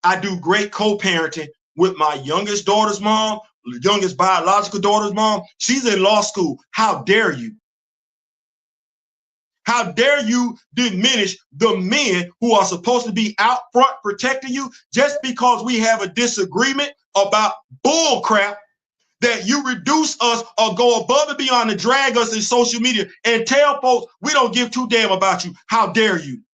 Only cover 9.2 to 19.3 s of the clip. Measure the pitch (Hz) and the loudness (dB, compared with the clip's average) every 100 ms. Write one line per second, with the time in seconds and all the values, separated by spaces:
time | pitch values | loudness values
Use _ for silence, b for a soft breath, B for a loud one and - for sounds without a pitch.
9.2 | _ _ _ _ - 240 226 147 254 294 | _ _ _ _ -4 -2 -2 0 2 2
10.2 | 226 247 247 - _ - 240 185 220 254 | 0 0 0 -4 _ -4 -2 0 0 0
11.2 | 196 - _ 143 226 214 185 269 269 180 | -2 -6 _ -2 0 0 0 0 0 -2
12.2 | 175 _ 240 214 185 180 196 247 233 196 | -4 _ 2 2 2 -2 0 0 0 -2
13.2 | 214 214 214 247 - 240 269 - 208 202 | -2 0 0 0 -2 2 2 0 -8 -4
14.2 | 247 269 269 254 269 B B - 285 285 | -4 -4 -4 -6 -8 B B 0 0 0
15.2 | 262 247 247 233 220 240 226 226 196 - | -6 0 2 2 0 0 2 0 -2 -2
16.2 | 240 220 185 147 262 269 285 - _ - | -2 -2 -4 0 0 0 -4 -6 _ 0
17.2 | - 214 214 - _ 131 247 311 330 269 | 2 2 0 -2 _ -2 0 2 2 0
18.2 | - 214 202 202 _ _ _ _ _ _ | 2 0 0 -4 _ _ _ _ _ _
19.2 | 240 | 0